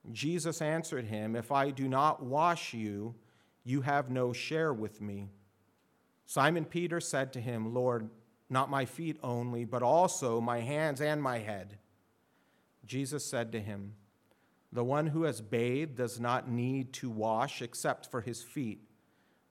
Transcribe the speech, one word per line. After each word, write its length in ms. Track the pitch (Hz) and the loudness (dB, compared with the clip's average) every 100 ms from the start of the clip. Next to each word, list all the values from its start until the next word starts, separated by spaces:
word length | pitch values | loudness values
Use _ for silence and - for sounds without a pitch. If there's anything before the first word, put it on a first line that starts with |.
| 113 | -12
Jesus 500 | 113 139 175 160 160 | -4 -2 0 -2 0
answered 440 | 151 160 160 143 110 | 0 0 0 -4 -2
him, 280 | 110 107 | -2 -2
"If 160 | 117 117 | -2 2
I 220 | 139 139 | 2 2
do 160 | 135 135 | 0 2
not 340 | 131 151 - | 4 4 2
wash 500 | 127 143 170 170 - | 0 4 4 2 -4
you, 440 | 117 107 101 110 120 - _ _ _ | -4 -4 -4 -6 -10 -20 _ _ _
you 160 | 123 139 | -2 0
have 280 | 131 143 135 | 2 2 2
no 240 | 127 123 | 2 2
share 400 | 120 - 160 160 | 0 -2 0 0
with 280 | 120 107 - | 0 -4 -6
me." 300 | 104 101 101 - _ _ _ _ _ _ _ _ - | -8 -6 -10 -14 _ _ _ _ _ _ _ _ -4
Simon 380 | - 139 170 | 4 4 4
Peter 360 | 156 170 175 170 | 0 -2 -2 -2
said 320 | - 139 131 | 0 0 -2
to 80 | 131 | -4
him, 340 | 117 117 110 | -4 -2 0
"Lord, 340 | 123 127 120 110 - _ _ _ | 2 4 2 -2 -12 _ _ _
not 220 | 127 135 | 0 2
my 140 | 135 | 0
feet 340 | 131 - 165 147 | -2 -4 -6 -4
only, 440 | 131 120 123 120 | -2 -2 -2 -4
but 180 | 117 123 | -2 2
also 580 | 123 160 180 - 131 117 | 4 6 4 2 0 2
my 200 | 117 120 | 2 0
hands 400 | 117 147 156 131 | 0 0 0 0
and 200 | 151 151 | 0 2
my 180 | 139 120 | 0 -2
head." 380 | 107 101 95 101 _ _ _ _ _ _ _ _ _ _ 107 | -4 -6 -10 -16 _ _ _ _ _ _ _ _ _ _ -8
Jesus 380 | 127 135 143 | -4 -2 -4
said 260 | - 127 113 | -2 -2 -2
to 100 | 113 | -4
him, 360 | 104 101 98 107 _ _ _ _ _ _ _ | -4 -6 -8 -12 _ _ _ _ _ _ _
"The 120 | 117 | -2
one 240 | 120 143 156 | 2 2 2
who 160 | 156 | 2
has 180 | 160 110 | 0 0
bathed 540 | 104 120 120 131 160 123 | 0 2 2 2 -2 -2
does 240 | 120 110 | -2 0
not 280 | 120 123 - | 0 0 0
need 440 | 120 123 135 127 | 0 0 0 -4
to 160 | - 127 | -6 -6
wash 500 | 110 110 110 139 - | 0 2 2 0 -2
except 480 | 120 - 151 127 - | -8 -2 -2 -2 -4
for 120 | 127 | -6
his 240 | 110 110 | -4 -8
feet, 440 | - - 117 101 - _ _ _ _ _ _ | -8 -6 -6 -6 -16 _ _ _ _ _ _